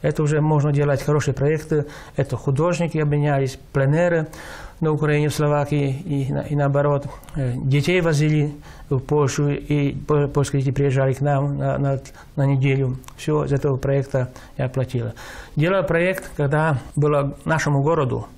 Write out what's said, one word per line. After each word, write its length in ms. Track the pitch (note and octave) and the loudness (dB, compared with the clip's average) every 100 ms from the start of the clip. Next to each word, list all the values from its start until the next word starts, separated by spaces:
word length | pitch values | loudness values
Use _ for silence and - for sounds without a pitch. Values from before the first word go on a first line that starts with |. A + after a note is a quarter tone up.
Это 180 | - D3+ | -2 0
уже 200 | D3+ D3+ | 0 2
можно 300 | D3+ D3+ D3 | 2 2 2
делать 300 | C#3+ C#3+ C3+ | 2 2 0
хорошие 320 | - D3 C3+ | 2 0 0
проекты. 520 | C3 C#3 D#3 D#3 D3+ C#3+ - - - | 0 0 0 0 -2 -2 -8 -14 -4
Это 200 | C3+ B2 | -2 -2
художники 600 | - C3+ E3 E3+ E3+ D#3 | 0 2 2 2 0 0
обменялись, 600 | D3+ D3 D3 C#3+ C3+ - - | 0 2 2 2 0 -4 -6
пленеры 560 | C#3+ C3+ D3+ F3 E3+ D#3+ - - - - - | 0 2 4 4 2 -2 -8 -16 -14 -16 -4
на 120 | D#3+ | -2
Украине, 380 | D3+ D3+ D3 D3+ | 0 2 2 0
в 40 | |
Словакии 580 | - D3 D3 C#3+ D3 C#3+ C3+ D#3+ | 0 2 2 0 0 0 -2 -4
и 260 | C#3+ C3+ | -4 -2
на-, 100 | C#3+ | -4
и 140 | C#3+ D3 | -2 0
наоборот. 520 | C#3+ C#3 C#3+ C#3+ - - - - | 2 2 2 0 -2 -12 -10 -4
Э, 180 | C3 B2 | -2 -2
детей 460 | C3+ C#3+ C#3+ F3+ | 0 2 2 2
возили 520 | E3 D3 D3+ D3+ D3 D3 - - - | 2 2 2 2 0 -4 -16 -20 -4
в 100 | C3+ | -4
Польшу, 500 | B2+ D3 C#3+ - D3 | 0 2 2 2 0
и 440 | C#3+ - D3 C#3+ | 0 0 0 0
по-, 340 | C3+ - D3+ C#3+ | -2 0 0 2
польские 340 | C#3+ C#3 C#3+ | 0 0 0
дети 120 | C3 | 0
приезжали 400 | C3 C#3+ C3 C3+ | 2 2 2 2
к 80 | B2+ | 0
нам 360 | C#3+ C#3 C#3+ C#3+ | 0 2 0 -2
на, 200 | C3+ C3+ | -2 0
на, 220 | C#3 C3+ - - - - | 0 -2 -6 -20 -14 -2
на 100 | C#3 | 2
неделю. 520 | C#3 C#3 C3+ C3+ C3 - - | 2 2 2 0 -4 -10 -10
Все 280 | - D3+ C#3 | -2 0 2
из 80 | |
этого 240 | C#3 D3 C3 | 0 0 0
проекта 520 | C3+ C#3 C3+ C3+ B2+ - - - | 0 0 0 -2 -4 -6 -20 -6
я 120 | C3 | -4
платила. 440 | C3 B2 B2 A2+ - - - - - | -2 -2 -2 -6 -8 -16 -16 -10 -2
Делал 280 | D#3+ G3 | 2 2
проект, 460 | F3 E3 F3+ F#3 - - | 2 2 2 -2 -8 -4
когда 440 | C#3+ D3 D#3+ C#3 - - | 0 2 2 0 -4 -2
было 400 | D3 D3 C#3 C#3 - | 2 2 0 -4 -2
нашему 360 | D#3 - C#3+ | -2 2 0
городу 460 | C#3 E3 C3+ A#2 G#2+ | 2 2 0 -2 -8